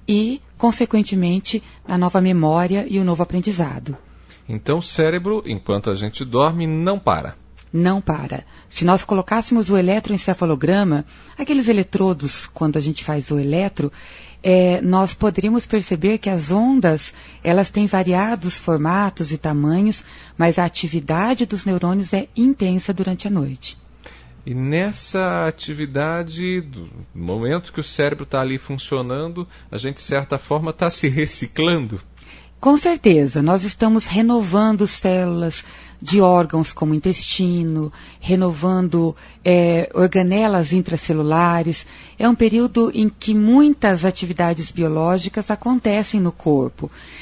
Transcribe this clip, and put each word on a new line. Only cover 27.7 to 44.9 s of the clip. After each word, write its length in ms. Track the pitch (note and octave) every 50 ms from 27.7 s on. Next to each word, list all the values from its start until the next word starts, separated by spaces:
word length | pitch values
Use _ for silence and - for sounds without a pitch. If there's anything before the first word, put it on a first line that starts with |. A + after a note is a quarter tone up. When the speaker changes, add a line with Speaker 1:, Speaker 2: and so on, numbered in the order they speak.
| -
Speaker 2:
que 80 | -
o 40 | D3
cérebro 420 | - - - D3+ C#3+ D3+ D3 C#3+
tá 140 | - - C3+
ali 180 | C3 C3 C3 C3
funcionando, 880 | - - C#3 C3+ - - - C3+ B2+ B2 B2+ C#3 D#3 E3 E3+ F3 F3 E3+ - - - -
a 60 | -
gente, 200 | G#2+ A2+ C3 C#3
de 40 | -
certa 380 | - - C#3 C#3+ C#3+ - - C3
forma, 340 | - - D3 D3+ D#3 D#3+ D#3+
tá 180 | - F3+ E3+
se 160 | E3+ - - D3
reciclando? 920 | B2+ C#3 D3+ D3 - - - A#2 - - D#3 E3+ F3 E3 C3+ A2 A2 F#2 - - - - - - - - - - - -
Speaker 1:
Com 180 | - C4+ C#4+
certeza. 640 | D4 - F4 E4+ D#4+ - A3+ F3+ D#3 C#3+ C#3 A#2+ D3+ C#3+
Nós 200 | D#3+ F3+ F#3+ F3+
estamos 440 | G#3 - - A3+ A3 A3 A3 -
renovando 800 | - F3 G3+ A3+ A#3 A#3+ A#3+ G#3+ F3+ E3 G3+ G#3+ A3 A3 G3 G#3
células 800 | G3+ - - - G3 F#3 F#3 F3+ F3 E3+ E3+ E3+ E3 D#3 - - - - - - - - - -
de 180 | D3 F3+ G#3
órgãos 540 | F#3+ F3+ F3+ F3 F3 D#3 - D#3+ D#3+ - -
como 200 | - E3 D#3 D#3
intestino, 960 | D#3 - F#3 F#3 - - - - - F#3 F3+ F3 F3 E3+ E3 D#3+ D#3 D3+ D3+ - - - - - -
renovando, 960 | - - F#3 F#3 F#3 F3+ E3+ D3 D3+ F3+ F#3 F#3 F#3 F3+ D#3+ E3+ E3 E3 D#3+ - - - - - -
é, 480 | F3+ F3+ F3 F3 E3+ E3+ E3 E3+ - -
organelas 800 | - F3+ F#3 - G3 F#3 F3+ F#3 G3+ A3 A3 G3+ F#3 E3+ C#3+ E3+
intracelulares. 1120 | F#3 F3+ - E3+ D#3+ - - E3+ D#3 D3+ D3+ D#3 D#3+ F3 F3 E3+ E3+ E3 E3 D#3+ - - - - - - - - -
É 100 | G#3 A#3
um 60 | A#3+
período 560 | - A#3 A3+ G#3 A3+ A#3+ B3 A#3 A#3 A#3 A3+ -
em 140 | - G#3+ G#3+
que 260 | - - - - G#3+
muitas 720 | G#3+ G#3 G#3+ A#3+ C4+ D4 D4+ D4 - - G#3+ F#3+ F3 D#3
atividades 640 | F#3 F3+ - - E3+ F3 - F3+ E3+ E3+ E3 E3 -
biológicas 800 | - - E3+ D#3+